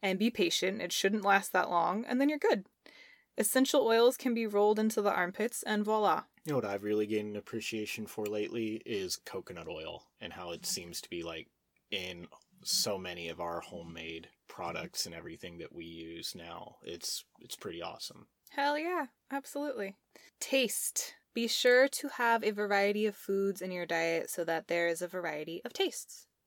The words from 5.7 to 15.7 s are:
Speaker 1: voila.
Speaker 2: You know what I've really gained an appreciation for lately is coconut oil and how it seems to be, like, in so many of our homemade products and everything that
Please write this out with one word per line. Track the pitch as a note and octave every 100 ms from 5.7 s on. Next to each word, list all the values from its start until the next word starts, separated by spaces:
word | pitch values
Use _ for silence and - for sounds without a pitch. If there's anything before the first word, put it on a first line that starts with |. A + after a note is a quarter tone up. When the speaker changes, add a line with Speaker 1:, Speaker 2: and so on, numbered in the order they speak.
| G#3+ G#3
Speaker 1:
voila. | A3 G#3 D#3 - _
Speaker 2:
You | -
know | C#3+
what | G#2+
I've | G2
really | G#2 G#2 G#2+
gained | G#2+ G#2+
an | G#2
appreciation | - A2+ - A2 G#2 - G#2+
for | - G#2
lately | G#2+ G#2 A#2+ A2 A2+ -
is | G#2 F#2 -
coconut | - F#2+ - E2+ E2
oil | D#2+ D#2+ D#2+ _ -
and | -
how | E2 F2+
it | E2+ -
seems | - F2 E2
to | -
be, | F2
like, | E2 E2 - _ _ _ -
in | G2+ F#2 F2 F2 - _ _
so | - - - G2
many | F#2 F2 E2+
of | E2
our | E2+ E2+
homemade | - F2 E2+ E2 E2 E2 E2 _ -
products | - F2 E2 F2 - -
and | E2+
everything | E2+ D#2+ F2+ E2+
that | -